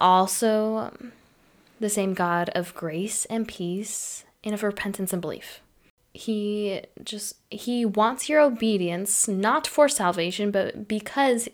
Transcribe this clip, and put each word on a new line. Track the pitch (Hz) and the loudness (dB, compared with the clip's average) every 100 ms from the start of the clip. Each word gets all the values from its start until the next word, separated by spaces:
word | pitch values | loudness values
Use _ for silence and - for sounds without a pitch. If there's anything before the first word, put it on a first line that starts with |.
also | 180 185 190 - 226 214 220 220 - - 240 - _ _ _ _ _ - | 6 6 4 2 2 2 0 -2 -6 -10 -20 -20 _ _ _ _ _ -6
the | 208 | -2
same | 208 190 | 0 0
God | 185 175 175 170 | 0 2 2 0
of | 180 180 | -2 -4
grace | - 165 165 214 - - | -6 -6 -4 -4 -4 -4
and | 226 220 | -4 -4
peace | - 175 185 208 - - - - _ | -4 -4 -4 -6 -8 -8 -12 -16 _
and | 214 | -6
of | 208 | -2
repentance | 214 208 202 196 185 | -2 -2 -4 -4 -4
and | 185 | -4
belief. | 156 90 - - _ _ _ _ _ | -4 -8 -12 -20 _ _ _ _ _
He | - - 214 208 208 202 190 - - | -10 -4 -2 -2 -2 -2 -4 -10 -16
just, | - 208 - - - | -12 -10 -10 -12 -14
he | 214 240 240 | -10 -4 0
wants | 226 202 220 254 - | 0 2 2 0 2
your | 302 | 6
obedience, | 285 233 220 202 175 175 202 - - | 6 4 2 2 0 -2 0 0 2
not | 190 208 302 - | 2 2 0 2
for | - 285 | 4 6
salvation, | - 180 180 175 190 208 | 4 2 2 0 0 0
but | 196 - - 208 | 0 0 -4 -4
because | 214 208 277 277 233 - | -4 -2 2 4 2 -2